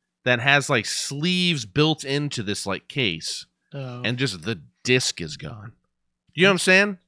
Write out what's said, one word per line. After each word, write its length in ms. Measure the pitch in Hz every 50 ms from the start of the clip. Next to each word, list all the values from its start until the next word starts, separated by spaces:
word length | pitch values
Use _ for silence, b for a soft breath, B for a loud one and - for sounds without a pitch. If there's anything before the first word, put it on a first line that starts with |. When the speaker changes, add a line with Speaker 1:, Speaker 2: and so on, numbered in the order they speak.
| _ _ _ _ -
Speaker 1:
that 160 | 127 123 120
has, 300 | 123 139 143 143 127 -
like, 160 | 139 117 98
sleeves 800 | - - - - - 139 143 156 180 180 180 180 175 165 139 113
built 380 | 98 - 143 151 156 156 - -
into 380 | 135 139 147 147 139 - 123
this, 220 | 98 101 101 - -
like, 240 | 98 95 - _ -
case. 560 | - 147 123 98 82 80 - - - - - _ _ _ _ _ -
Speaker 2:
Oh. 260 | 143 135 123 123 123 123
Speaker 1:
And 120 | 117 127
just 260 | 123 135 120 95 85 78
the 180 | 107 113 80 69 - _ _ -
disc 360 | 123 127 127 - - - -
is 160 | 85 76 73
gone. 360 | - 76 76 113 107 101 113 - _ _ _ _ _ _ _ _ _ _ _
You 120 | - 147 180
know 60 | 202
what 40 | -
I'm 40 | -
saying? 400 | - 190 185 190 202 208 190 - _